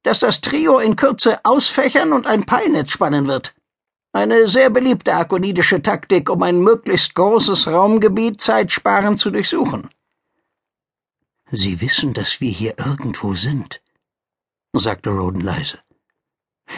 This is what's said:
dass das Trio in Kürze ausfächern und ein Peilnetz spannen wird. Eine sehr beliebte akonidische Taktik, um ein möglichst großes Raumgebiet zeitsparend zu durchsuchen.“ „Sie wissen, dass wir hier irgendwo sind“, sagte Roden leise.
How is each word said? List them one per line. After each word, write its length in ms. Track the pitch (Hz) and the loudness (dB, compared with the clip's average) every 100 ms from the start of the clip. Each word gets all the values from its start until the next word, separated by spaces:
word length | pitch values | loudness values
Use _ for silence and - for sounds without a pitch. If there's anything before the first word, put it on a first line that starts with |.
dass 160 | - - | -2 0
das 220 | 226 - | 0 -2
Trio 400 | - 294 320 262 | -4 -2 2 2
in 160 | 220 - | 2 2
Kürze 420 | 277 262 226 - | 0 2 0 2
ausfächern 680 | 214 277 - - 254 285 320 | 2 2 2 0 0 2 2
und 140 | 277 - | 0 0
ein 180 | 214 | -2
Peilnetz 460 | - 247 403 214 147 | 0 0 0 0 -2
spannen 380 | - 160 143 139 | -2 0 0 0
wird. 260 | 131 - _ _ _ _ _ _ | -4 -6 _ _ _ _ _ _
Eine 320 | - 214 226 220 | -2 2 4 4
sehr 220 | 233 262 | 4 4
beliebte 460 | 233 254 233 - | 4 2 0 0
akonidische 640 | 170 170 180 196 180 156 180 | 0 0 -2 -2 0 0 0
Taktik, 480 | 185 - - 180 - | 0 -2 0 0 2
um 140 | 170 | -2
ein 180 | 180 175 | 0 2
möglichst 540 | 190 226 - 175 - | 4 2 2 -2 0
großes 520 | - 196 226 - 175 - | 0 2 2 2 0 0
Raumgebiet 760 | 165 202 220 214 196 226 208 | 2 4 4 2 2 -2 -2
zeitsparend 760 | - 220 190 - 208 196 202 208 | 0 0 0 -2 0 0 2 0
zu 120 | 208 | -2
durchsuchen.“ 580 | 202 - - - 117 - _ _ _ _ _ _ _ _ _ _ _ _ _ _ _ - | -2 -2 -2 -2 -4 -12 _ _ _ _ _ _ _ _ _ _ _ _ _ _ _ -12
„Sie 300 | 110 95 87 | -6 -4 -4
wissen, 320 | 123 - 143 | -4 -2 -4
dass 260 | 117 104 - | -4 -6 -4
wir 80 | 131 | -6
hier 240 | 90 110 - | -4 -8 -6
irgendwo 560 | 139 139 127 - 104 | -6 -6 -6 -6 -6
sind“, 480 | 90 120 143 - - _ _ _ _ _ _ _ _ _ | -4 -4 -4 -8 -16 _ _ _ _ _ _ _ _ _
sagte 340 | 117 110 98 110 | -4 -2 -4 -4
Roden 320 | 98 90 95 | -4 -4 -4
leise. 380 | 92 85 - - _ _ _ _ _ _ _ _ - | -4 -6 -8 -12 _ _ _ _ _ _ _ _ -20